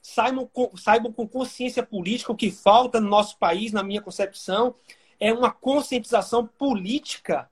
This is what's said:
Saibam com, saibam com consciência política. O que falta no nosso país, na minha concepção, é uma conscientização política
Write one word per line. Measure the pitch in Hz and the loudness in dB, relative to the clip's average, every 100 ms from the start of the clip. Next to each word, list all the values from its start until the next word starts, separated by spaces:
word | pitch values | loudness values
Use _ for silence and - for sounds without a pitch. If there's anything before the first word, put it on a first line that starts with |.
Saibam | - - 233 262 247 | -8 0 0 0 -6
com, | - 247 180 | -4 -4 -2
saibam | - 226 226 | 2 2 2
com | 220 214 | -6 -8
consciência | 254 254 - 247 247 | -4 -6 -6 -6 -4
política. | - 202 175 240 - | -6 -6 -4 -4 -4
O | 226 | -4
que | 208 | -4
falta | - - 220 254 240 | 2 6 6 6 0
no | 208 | 2
nosso | 208 208 - | 2 2 0
país, | 180 175 226 | 0 0 -2
na | 208 | -4
minha | 196 202 | -4 -6
concepção, | 202 190 196 - - 190 247 240 _ - _ _ | -8 -6 -6 -6 -4 0 0 -2 _ -20 _ _
é | 208 | 0
uma | 226 254 | 2 0
conscientização | - - 277 269 247 226 226 - 233 226 | 0 0 0 0 -4 0 0 2 -2 -2
política | _ 277 220 185 277 - - - 151 123 | _ -2 -2 -2 -6 -6 -12 -4 -4 -4